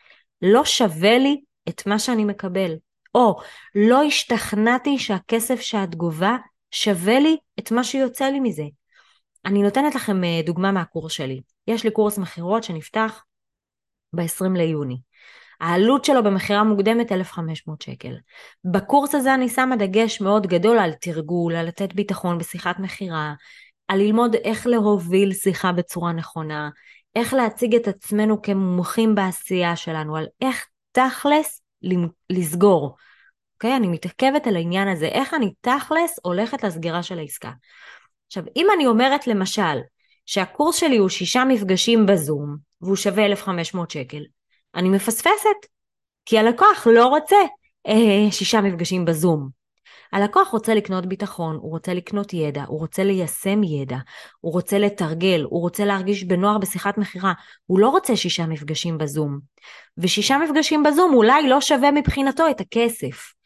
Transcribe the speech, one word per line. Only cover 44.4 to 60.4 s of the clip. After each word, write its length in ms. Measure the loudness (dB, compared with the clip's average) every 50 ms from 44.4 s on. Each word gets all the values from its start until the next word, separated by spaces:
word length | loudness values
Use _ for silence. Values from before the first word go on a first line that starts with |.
| _ _ _ _ _ _ -4
אני 140 | -2 0 2
מפספסת, 760 | 2 2 0 -2 -4 0 2 2 2 2 2 0 0 0 -4 -14 _ _ _ _ _ _ _ _ _ _ _
כי 140 | 2 2 4
הלקוח 480 | 4 4 4 6 6 6 6 6 6
לא 200 | 6 8 8 8
רוצה, 280 | 6 4 2 4 6 6 6 6 4 0 -8 _ _ _ _ -2
אה, 440 | 2 4 4 6 6 6 4 4 2
שישה 300 | 0 -2 -2 0 2 2
מפגשים 440 | 2 0 0 -2 -4 -2 -2 -2 0
בזום. 440 | 0 0 2 2 2 2 0 -2 -8 -12 _ _ _ _ _ _ -20 -20 -20 -12 _
הלקוח 360 | -2 0 0 2 4 2 2
רוצה 260 | 2 0 -2 0 0 0
לקנות 320 | 0 0 0 -4 -4 -4
ביטחון, 500 | -6 -6 -6 -8 -8 -6 -6 -6 -6 -6
הוא 140 | -6 -8 -8
רוצה 240 | -10 -8 -6 -6 -6
לקנות 400 | -6 -6 -6 -6 -6 -4 -4 -4
ידע, 300 | -4 -4 -4 -4 -6 -8
הוא 120 | -8 -8 -8
רוצה 240 | -8 -6 -2 0 0
ליישם 600 | 0 0 0 -2 -4 -6 -6 -2 0 0 0 0
ידע, 340 | 0 -2 -4 -4 -6 -8 -8 -10 -12 -18 -20 -20 -20 _ _
הוא 140 | -8 -4 -4
רוצה 240 | -4 -2 0 0
לתרגל, 680 | 2 2 0 0 -2 -4 -4 -2 -2 0 2 2 0 0 -2
הוא 120 | -4 -4
רוצה 240 | -4 -4 -2 -2 -2
להרגיש 380 | 0 0 -2 -2 -2 -4 -2 -2
בנוח 340 | -2 0 0 2 2 0
בשיחת 400 | 0 -2 -4 -6 -6 -4 -4 -2
מכירה, 360 | -2 -4 -4 -6 -4 -4 -4 -4 -4 -8 -20 -20 _ _
הוא 140 | 0 4 4
לא 100 | 4 4
רוצה 260 | 4 2 2 0 0
שישה 300 | 0 -2 -2 -2 -4 -4
מפגשים 520 | -4 -6 -6 -8 -8 -6 -6 -4 -4 -4
בזום. 420 | -4 -4 -4 -2 -2 -4 -4 -4 -8 -12 _ _ _ -20 -20 -20 -20 -20 _ _
ושישה 400 | -4 -2 0 0 0 2 2 2
מפגשים 460 | 2